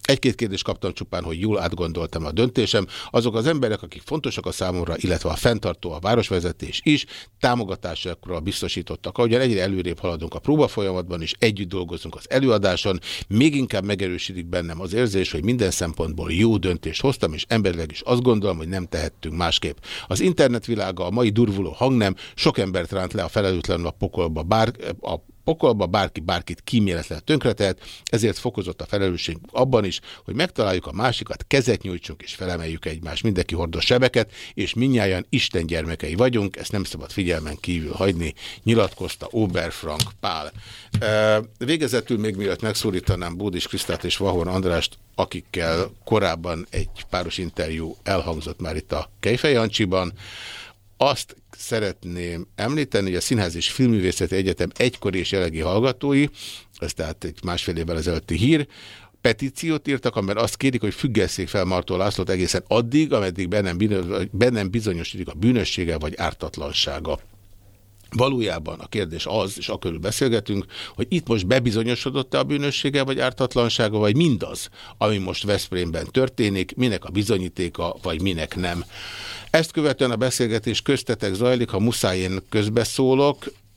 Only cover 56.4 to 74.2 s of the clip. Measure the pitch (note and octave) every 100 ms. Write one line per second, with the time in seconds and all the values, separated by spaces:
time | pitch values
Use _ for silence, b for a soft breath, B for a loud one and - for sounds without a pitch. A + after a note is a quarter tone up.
56.4 | B B B - D#2+ - D#2 - E2+ -
57.4 | F2+ E2+ - E2 E2 E2 E2 D#2+ - D#2+
58.4 | A#2+ D#3+ C#3 B B B B _ A#2+ A2
59.4 | C#3 - E3 D3+ - C3+ B2 A2 G2 G2+
60.4 | A#2 - C3+ B2 G#2 - C3+ G#2+ F2+ -
61.4 | F2 G2+ F2+ F2+ E2+ F#2 G2+ G2 F2+ F#2
62.4 | F2+ A2+ - A2 A#2 D3 D3+ B2 F#2+ F2
63.4 | F2 G#2 F#2+ F2 G#2+ F#2+ F2 F#2+ F2+ F#2+
64.4 | B2 A#2 F#2+ A2+ G#2+ E2+ E2+ F#2+ E2+ D#2
65.4 | A2 B2 E2+ - E2 D#2 D2+ - D#2+ -
66.4 | D#2 - C#2+ - D2 C#2+ D2+ C#2 - -
67.4 | - - - - - - - A2+ C3 B2+
68.4 | G#2 E2 D#2 - - A2 E2+ D#2+ - G#2+
69.4 | F#2+ F2 G2 F#2+ F#2 D#2+ F#2 - C3 A2+
70.4 | - G2+ - B B B B2 F3 C#3 A2+
71.4 | F2+ C3 A#2+ G#2+ A2+ A#2+ C3+ C#3 C3 C#3
72.4 | C3+ C#3+ C#3+ - C#3 C#3 C3+ C3+ B2+ -
73.4 | B2+ B2+ A#2 - A2 G#2+ G#2 B2